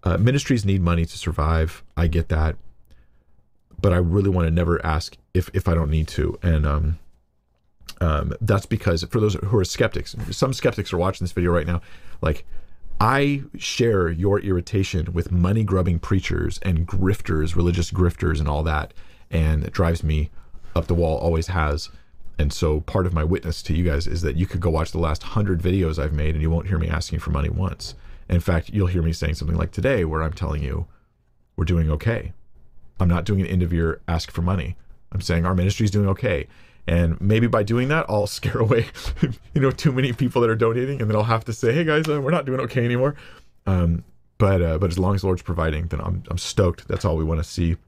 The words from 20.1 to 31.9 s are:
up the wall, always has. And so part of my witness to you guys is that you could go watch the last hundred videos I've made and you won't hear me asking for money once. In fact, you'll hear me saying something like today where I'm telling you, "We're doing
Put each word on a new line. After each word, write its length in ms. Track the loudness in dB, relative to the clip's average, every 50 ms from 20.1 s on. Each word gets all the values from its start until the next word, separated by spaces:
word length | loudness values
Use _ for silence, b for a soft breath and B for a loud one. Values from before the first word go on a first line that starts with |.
| 0 0 0 -2 b b b b b -14 -12 -4 -2
up 120 | -2 0
the 80 | 2 2
wall, 240 | 2 2 2 0 0
always 300 | 0 0 0 0 0 0
has. 420 | 0 0 0 0 0 -2 -4 -8 b b b b b -10 -10 -8 -2 0
And 140 | 0 0 0
so 280 | 0 0 0 0 0
part 260 | -2 -2 -2 0 0
of 60 | 2 0
my 120 | 0 0
witness 380 | 0 0 0 -2 -4 -6 -6 -2
to 100 | -2 0
you 100 | 2 2
guys 220 | 2 2 2 0
is 160 | 0 0 0 -2
that 140 | -2 0
you 100 | 0 -2
could 140 | -2 -2 -2
go 100 | 0 0
watch 220 | 0 0 -2 -2 -2
the 60 | -2
last 240 | -2 0 -2 -4 -4
hundred 380 | -4 -2 0 0 0 0 0
videos 420 | 0 0 2 2 2 0 0 -2 -2
I've 100 | -2 -2
made 220 | 0 0 0 0
and 80 | 0 0
you 80 | 0
won't 180 | 0 0 0 0
hear 100 | -2 0
me 100 | 0 -2
asking 300 | -2 -4 -4 -4 -4 -6
for 120 | -4 -2
money 180 | -2 0 0 -2
once. 440 | -2 -2 -4 -4 -6 -8 -12 -14 -14 b b b b b b b
In 120 | 0 0
fact, 300 | 2 2 0 0 0 -2
you'll 180 | -2 0 0 2
hear 140 | 2 0 0
me 100 | 0 0
saying 220 | 0 -2 -4 -4
something 220 | -2 -2 -2 0
like 160 | 0 -2 -2 -4
today 320 | -2 0 0 2 2 0
where 180 | 0 0 -2 -2
I'm 100 | -2 -4
telling 300 | -4 -4 -4 -4 -4 -4
you, 240 | -4 -4 -4 -6 b b b b b b _ _ _ _ _ _ _ _
"We're 100 | -4 0
doing 260 | 2 2 2 2 2